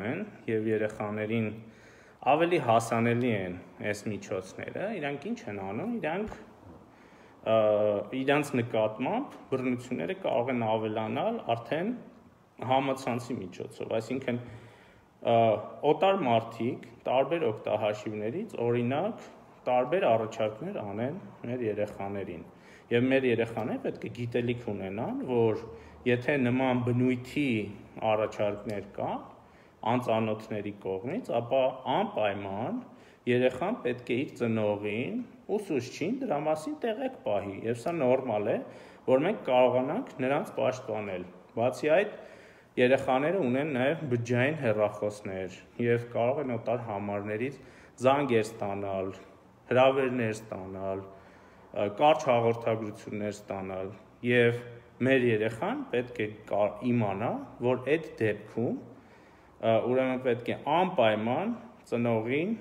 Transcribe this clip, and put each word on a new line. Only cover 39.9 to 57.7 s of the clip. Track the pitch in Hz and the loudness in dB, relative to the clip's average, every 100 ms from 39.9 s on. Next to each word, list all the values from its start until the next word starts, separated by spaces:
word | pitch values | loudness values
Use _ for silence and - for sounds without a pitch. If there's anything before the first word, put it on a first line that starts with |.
| 196 285 - | -2 -6 -4
նրանց | 131 147 220 | 0 0 -2
պաշտպանել։ | - 123 123 - 107 101 90 90 - - | -2 0 -2 -4 -6 -4 -6 -10 -16 -8
Բացի | - 123 131 147 | 0 0 2 4
այդ, | 165 208 - - - - - - | 4 2 -6 -16 -20 -20 -20 -6
երեխաները | - 123 131 - 131 147 196 | 4 6 6 4 2 2 2
ունեն | 131 131 156 | 2 2 0
նաև | 127 131 160 151 | 0 0 0 0
բջջային | 120 117 120 131 156 | -2 2 2 2 2
հեռախոսներ | 117 107 104 - 104 - 101 95 92 - - - | 0 2 2 0 -4 -4 -8 -6 -6 -10 -12 -2
և | 120 117 120 | 2 2 0
կարող | 113 120 147 | 0 0 0
են | 135 | -2
օտար | 113 - 120 117 | -4 -2 -4 -2
համարներից | 101 104 101 101 107 131 - - - - - | -4 -4 -4 -4 -4 -4 -8 -18 -20 -20 2
զանգեր | 123 139 139 113 104 | 4 4 4 2 2
ստանալ, | - 101 101 101 95 95 95 - - - - - | -4 -6 -4 -4 -4 -4 -8 -18 -20 -20 -20 2
հրավերներ | 120 135 135 131 123 110 | 6 6 6 2 0 0
ստանալ, | 107 - 95 95 95 98 98 | -2 -8 -10 -8 -6 -4 -4
ը, | 98 - - - - - - 104 104 | -8 -16 -20 -20 -20 -20 -8 -2 -2
կարճ | 101 147 156 | 4 6 6
հաղորդագրություններ | 135 120 117 113 120 110 107 104 - 107 104 101 | 4 4 4 2 0 -2 -4 -10 -8 -6 -6 -6
ստանալ, | - 98 95 95 98 107 - - | -8 -8 -6 -6 -8 -10 -20 -6
և | 123 123 120 120 - - - - | 2 6 6 4 -6 -16 -20 -2
մեր | 127 135 120 | 4 6 6
երեխան | 107 110 117 190 294 262 | 4 2 0 -4 -4 -2
պետք | 123 123 - | -2 -2 -4
է | 107 104 | -6 -6
կա-, | - 101 104 - | -4 0 0 0
իմանա, | 127 120 101 98 127 240 277 - | 0 2 2 0 -2 -2 -8 -2
որ | 123 | 0